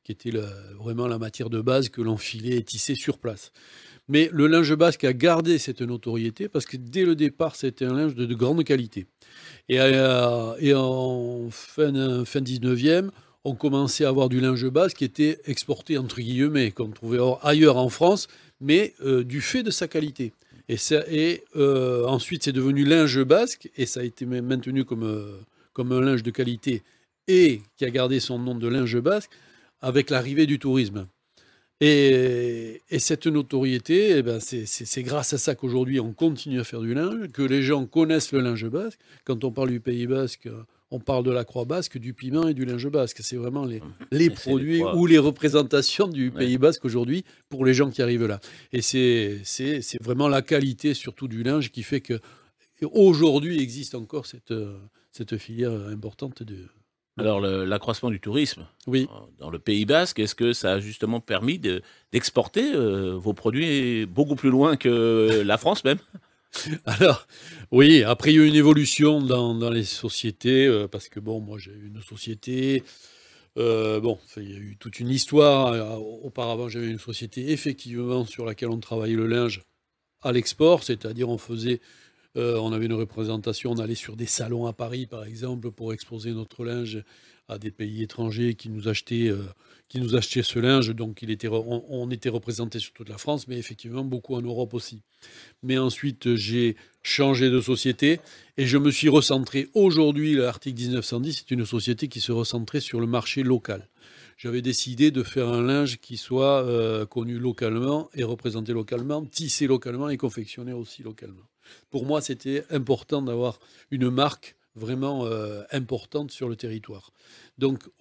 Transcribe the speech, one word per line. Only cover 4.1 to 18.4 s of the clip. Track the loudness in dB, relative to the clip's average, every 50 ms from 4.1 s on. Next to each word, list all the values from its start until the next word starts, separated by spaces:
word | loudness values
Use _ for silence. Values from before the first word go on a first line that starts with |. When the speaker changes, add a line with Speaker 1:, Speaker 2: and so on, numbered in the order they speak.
| 4 4 4 4 4
Speaker 1:
le | 4 4
linge | 6 6 6 6 4 4
basque | 6 4 4 4 2 0
a | 0 2
gardé | 4 4 4 4 4 4 2 2
cette | 2 0 -4 -6 -6
notoriété | -6 -6 -6 -6 -6 -6 -4 -4 -4 -4 -6 -6 -8 -6
parce | -4 -4 -4
que | -6 -10
dès | -12 -10 -4 0 2 2
le | 4 4
départ, | 4 2 0 0 0 -4 -4 -4
c'était | -4 -4 -4 -4 -2 -2
un | -2 0
linge | 0 0 -2 -2
de, | -2 -4
de | -4 -2
grande | 0 0 2 2 2 2
qualité. | 2 0 0 -2 -4 -8 -12 -12 _ _ _ _ -20 -20 -20 -20 -20 -20 -10 _ 0
Et, | 4 6
euh, | 6 6 6 6 6 4 4 4 2 2 2 0 -4 -6 -4 2
et | 4 4 6
en | 4 4 0 0 -2 -2 -2 -2 -4 -4 -6 -6 -8 -8 -10
fin, | -12 -14 -18 -8 -2 0 0 2 2 0 0 0 0 -2 -2
fin | -2 -4 -4
dix-neuvième, | -4 -4 -4 -2 0 0 0 2 4 4 4 4 2 -2 -8 -14 _ _ _ _ -8
on | -8 -4
commençait | -2 0 0 2 2 0 0 0 0 0
à | 2
avoir | 4 4 2
du | 2 2 2
linge | 2 2 0 0 -2
basque | 0 2 2 2 2 0
qui | -2 -6
était | -4 0 0 0 0 0 -2 -6
exporté, | -8 -6 -6 -4 -6 -6 -6 -4 -4 -4
entre | -4 -4 -6 -8 -8
guillemets, | -6 -4 -2 0 0 2 2 2 0 0
qu'on | -2 -4 -8 -8
trouvait | -8 -10 -6 -2 0 2
hors, | 2 2 0 2
ailleurs | 2 4 6 8 8 8 8
en | 6 4
France, | 0 2 4 4 4 4 2 0 -8 -14 -20